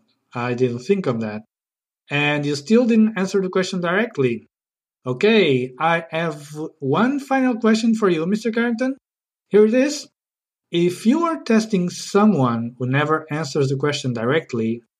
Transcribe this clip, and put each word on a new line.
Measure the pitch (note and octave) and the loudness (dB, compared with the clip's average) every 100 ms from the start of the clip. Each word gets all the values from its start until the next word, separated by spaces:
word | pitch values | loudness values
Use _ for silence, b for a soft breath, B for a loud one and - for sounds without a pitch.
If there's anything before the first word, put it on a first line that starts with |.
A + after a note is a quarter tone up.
| _ _ _ B2 | _ _ _ -8
I | A#2+ | -4
didn't | A#2+ B2+ A#2+ - | 0 0 -2 -2
think | G3+ D3 | -2 -2
of | A2+ | -4
that. | A2 G#2+ - _ _ _ _ _ - | -4 -8 -14 _ _ _ _ _ -6
And | C#3+ D3 D3 D3 | -2 0 0 -2
you | C#3+ | -4
still | - A3+ B3 | 2 4 6
didn't | A3+ G#3+ G3+ | 4 4 2
answer | F#3+ G3+ | -2 0
the | F#3 | 0
question | F#3 F#3 F#3 | -2 -2 -4
directly. | F3 F#3 A#3+ - B2+ A2+ - _ _ _ _ _ B2+ | -2 -2 -2 -2 -2 -2 -10 _ _ _ _ _ -8
Okay, | B2+ G#3 A3+ E3+ B2+ B2+ - | 0 2 4 4 2 -2 -2
I | D#3+ E3 E3 | 0 0 -2
have | D#3+ E3+ D3+ D3 D3+ D#3 - | -6 -4 -6 -12 -12 -12 -8
one | C3+ D#3 A#3+ C#4+ | -2 0 0 -2
final | - C4 B3+ A#3 | -2 0 0 0
question | A3 A3 A#3 A3 | 2 2 2 2
for | G3 | 2
you, | E3 E3 | 0 -2
Mister | G#3+ A#3 | -2 -2
Carrington. | A3 A#3+ A#3 C4 C#4 _ _ _ _ - | -2 -2 -2 -4 -6 _ _ _ _ 0
Here | G3+ G#3+ | 4 4
it | |
is. | B3 D4 D4 - _ _ _ _ _ - | 4 2 -2 -12 _ _ _ _ _ -4
If | E3+ F3 F3 G#3+ | 0 0 0 2
you | D#4 | 2
were | E4 D#4+ | 2 -2
testing | - A3 A3 F#3 F3 | 0 0 2 -2 -2
someone | - - G3 G#3+ E3 B2+ A#2 A#2 - | -6 -2 2 4 4 2 0 -4 -6
who | B2+ | -2
never | C3+ D3 D#3 D#3 | 0 2 0 -2
answers | D3 D#3+ D#3+ C3+ | -6 -4 -2 -2
the | C3+ | 0
question | D3 - C3 | -2 -2 -4
directly, | A#2 A#2 D#3+ D#3 A#2 A2+ A#2 _ | -4 0 -2 -2 -4 -4 -4 _